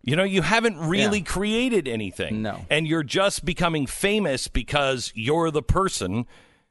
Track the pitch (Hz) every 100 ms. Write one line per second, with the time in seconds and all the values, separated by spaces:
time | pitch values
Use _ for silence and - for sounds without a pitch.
0 | - 156 196 190 156 220 226 170 160 196
1 | 208 208 156 180 208 220 254 220 135 113
2 | 101 - 82 107 110 90 87 151 160 165
3 | 139 185 196 - 147 165 175 156 131 -
4 | 196 214 180 131 - 131 113 147 139 131
5 | - 110 110 160 165 147 - 175 190 -
6 | 90 107 120 - - _ _